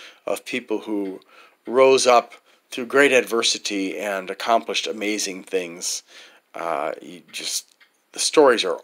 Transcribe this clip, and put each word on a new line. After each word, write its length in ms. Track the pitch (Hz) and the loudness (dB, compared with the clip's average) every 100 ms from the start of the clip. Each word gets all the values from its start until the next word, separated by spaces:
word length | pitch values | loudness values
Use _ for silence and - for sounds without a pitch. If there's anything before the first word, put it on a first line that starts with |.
| - - - | -20 -14 -8
of 180 | 98 | -8
people 360 | - 127 123 107 | -6 -10 -6 -6
who 400 | 110 104 98 92 _ _ - _ - | -4 -6 -6 -10 _ _ -20 _ -2
rose 400 | 120 135 135 123 | 4 6 6 6
up 280 | 120 - - _ _ _ | 4 4 -16 _ _ _
through 140 | - | -12
great 260 | 120 131 143 | -2 4 6
adversity 880 | 127 101 113 113 104 - 101 95 - | 4 2 0 0 -2 -4 -4 -4 -4
and 300 | 104 98 92 | -6 -6 -6
accomplished 580 | 95 120 117 - 98 - | -8 0 0 2 -6 -6
amazing 560 | 107 104 107 98 92 | -6 -4 -4 -6 -8
things. 600 | 101 - 85 87 - - _ - - _ _ | -6 -6 -6 -10 -8 -10 _ -20 -20 _ _
Uh, 380 | - 82 73 78 - | -10 -4 -4 -4 -8
you 220 | 71 87 76 | -12 -20 _
just, 420 | - 80 - - _ _ _ _ | -12 -8 -8 -10 _ _ _ _
the 60 | - | -6
stories 480 | - 156 139 110 92 | 0 6 6 6 0
are 100 | 80 | -4